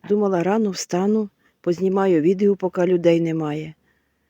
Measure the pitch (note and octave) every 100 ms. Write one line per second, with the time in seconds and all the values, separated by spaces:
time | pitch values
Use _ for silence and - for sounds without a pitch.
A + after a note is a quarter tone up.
0 | - G#3 G3+ F#3 E3+ G#3+ G#3+ F3+ - F3
1 | G3 G#3+ G#3 _ _ _ - E3+ F#3+ F#3+
2 | G3 E3+ D#3 F#3+ G3+ G3 F#3 - F3 F3
3 | E3+ E3+ E3 D#3+ D3+ D3+ D#3 D#3 _ _
4 | _ _